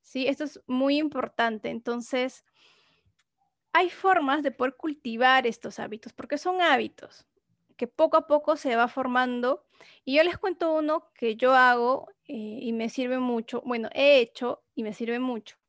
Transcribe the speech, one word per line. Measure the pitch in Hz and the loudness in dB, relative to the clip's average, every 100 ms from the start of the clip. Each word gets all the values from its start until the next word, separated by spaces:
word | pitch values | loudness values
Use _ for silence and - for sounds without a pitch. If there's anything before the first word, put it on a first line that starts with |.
¿sí? | _ 254 262 | _ -4 -4
Esto | 277 | -2
es | 302 - - | -6 -12 -6
muy | 254 269 285 | -2 0 0
importante. | 302 269 240 - 233 214 240 | -2 -4 -8 -2 -4 -2 -8
Entonces, | 233 233 240 233 262 254 - _ _ _ _ _ _ _ _ _ _ _ _ _ | -8 -8 -8 -6 -4 -4 -8 _ _ _ _ _ _ _ _ _ _ _ _ _
hay | 320 359 | 2 2
formas | - 381 370 277 294 | 0 2 2 2 0
de | 277 | -2
poder | - 254 - | -2 -4 -4
cultivar | 330 294 240 226 254 262 254 | -10 -8 -10 0 4 4 2
estos | 214 220 - | -6 -12 -12
hábitos, | 208 214 - | -12 -12 -16
porque | - - 285 | -18 -8 -6
son | 359 370 | -4 0
hábitos | 339 262 220 _ - - _ _ _ _ _ _ | 2 2 0 _ -20 -20 _ _ _ _ _ _
que | 240 | -10
poco | - 311 320 | 0 2 2
a | 311 | 2
poco | 294 294 302 | 0 2 -2
se | 277 226 | 0 0
va | 240 | 0
formando. | 269 254 247 254 247 247 285 _ _ - _ | 0 -2 0 0 -2 -2 -2 _ _ -20 _
Y | - 277 | 0 2
yo | |
les | 339 339 | 2 0
cuento | 392 330 330 | -6 -2 -2
uno | 311 302 320 _ | 0 0 -4 _
que | _ 233 | _ -4
yo | 220 254 | 0 4
hago, | 262 254 247 240 269 - _ _ | 6 6 4 0 -2 -6 _ _
eh, | 262 214 220 | -12 -10 -10
y | 247 | -6
me | 226 226 | -4 -4
sirve | - 247 254 | -4 -4 -2
mucho, | 254 233 226 240 - | -2 -4 -4 -10 -6
bueno, | 240 220 | -6 -6
he | - 277 285 | 2 6 6
hecho | 233 - 240 - _ - | 4 -4 -6 -6 _ -8
y | |
me | 220 | -8
sirve | 208 226 233 | -6 -6 -4
mucho. | 254 233 - _ | -4 -6 -10 _